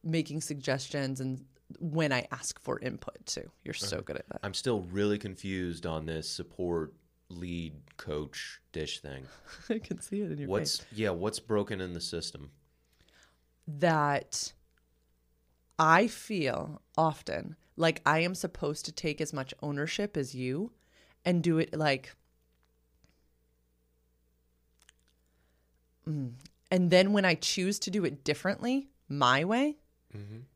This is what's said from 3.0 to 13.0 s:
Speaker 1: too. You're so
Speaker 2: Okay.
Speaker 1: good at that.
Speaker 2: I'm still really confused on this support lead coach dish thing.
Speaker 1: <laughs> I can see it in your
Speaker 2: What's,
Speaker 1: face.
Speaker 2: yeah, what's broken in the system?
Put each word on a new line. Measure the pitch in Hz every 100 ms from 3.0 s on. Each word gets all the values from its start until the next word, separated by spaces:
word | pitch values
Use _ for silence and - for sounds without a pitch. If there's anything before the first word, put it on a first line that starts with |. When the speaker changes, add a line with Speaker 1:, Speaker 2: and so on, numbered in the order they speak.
| - - -
Speaker 1:
too. | - - _
You're | -
so | - 101 -
Speaker 2:
Okay. | -
Speaker 1:
good | 76
at | -
that. | -
Speaker 2:
I'm | 98
still | 92 135 110 87
really | 95 101 104
confused | 104 92 98 95 90 80 85
on | 80 78
this | 80 80
support | - 85 - 87 85 76 - _ _ _
lead | 87 90 85 82 73 - -
coach | - 76 73 - - - _
dish | - 76 -
thing. | 147 135 131 - -
Speaker 1:
<laughs> | - -
I | 220
can | - 180
see | - 202
it | 196
in | 147
your | 139
Speaker 2:
What's, | 98 160 -
Speaker 1:
face. | -
Speaker 2:
yeah, | 107 107
what's | 85 101 -
broken | - 104 101 98
in | 92
the | 85
system? | - 85 80 73 71 _ _ _ _ _